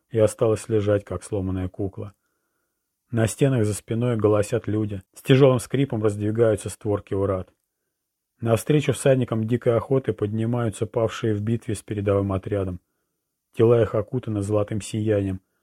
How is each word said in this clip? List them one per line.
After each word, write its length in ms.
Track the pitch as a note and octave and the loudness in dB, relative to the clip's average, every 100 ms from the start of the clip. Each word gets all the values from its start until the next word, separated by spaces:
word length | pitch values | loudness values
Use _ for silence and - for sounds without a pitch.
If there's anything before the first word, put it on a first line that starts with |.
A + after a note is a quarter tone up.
| _ | _
и 80 | A2+ | 2
осталось 500 | G#2+ - A2+ G#2+ - | 2 2 0 0 0
лежать, 360 | A2 G2+ G#2 - | -2 2 0 -2
как 180 | F2+ | -12
сломанная 440 | - G#2 F#2 F#2 F#2 | -6 -4 -4 -4 -6
кукла. 480 | - G2 - G2+ _ _ _ _ _ _ _ _ _ - | -6 -8 -8 -16 _ _ _ _ _ _ _ _ _ -6
На 160 | A#2 A2 | 0 0
стенах 360 | - C#3 B2+ | 2 0 2
за 120 | G#2+ G2 | 0 -4
спиной 420 | - A2+ B2 A2+ | -6 -4 -2 0
голосят 500 | G#2+ G#2 G2+ A#2+ - | 2 2 0 -2 -2
люди, 360 | G#2+ G#2 G2 - | -4 -4 -8 -14
с 80 | - | -10
тяжёлым 380 | - C3 C#3 B2 | 4 6 6 4
скрипом 440 | - C3 C#3 A2+ | -2 -4 -2 0
раздвигаются 680 | G#2+ G#2 G#2 A2 A2+ G#2 G#2 | -2 0 -4 2 2 2 -4
створки 440 | - A2 G2+ - | -8 -4 -4 -2
врат. 400 | G2 G2 F#2 F#2 _ _ _ _ _ _ _ _ - | -2 -2 -2 -6 _ _ _ _ _ _ _ _ -8
Навстречу 500 | A#2 A2+ - D3+ C#3+ | 0 0 2 2 2
всадникам 520 | A#2 C#3 C3 B2 A2+ A2 | 0 2 2 2 -2 -2
дикой 320 | A#2+ B2+ A2+ | 0 2 0
охоты 360 | - C3+ B2+ | 2 -2 0
поднимаются 720 | G#2 G#2 A2 A2+ A#2+ A#2 - G#2 | -4 -4 -2 -2 -2 -4 -4 -6
павшие 480 | A#2+ A2 - A2+ G#2 | -2 -2 -2 -2 -2
в 60 | |
битве 340 | G#2+ A#2 - G#2 | -2 -4 -4 -10
с 80 | |
передовым 500 | - G#2 G2+ G2+ G2 | -6 -4 0 2 0
отрядом. 460 | F#2+ - G2+ F#2+ F2 _ _ _ _ _ _ _ - | -2 -4 -4 -4 -8 _ _ _ _ _ _ _ 2
Тела 280 | A#2 A#2+ | 4 6
их 100 | A2 | 2
окутаны 480 | A2 G2+ B2+ A#2 G#2 | 0 -4 -6 -4 -6
золотым 400 | G2 G#2 G#2 A2 | -2 -2 -2 -6
сиянием, 600 | - A2 G#2+ G#2 G2 F#2 _ _ | -6 -4 0 0 0 -6 _ _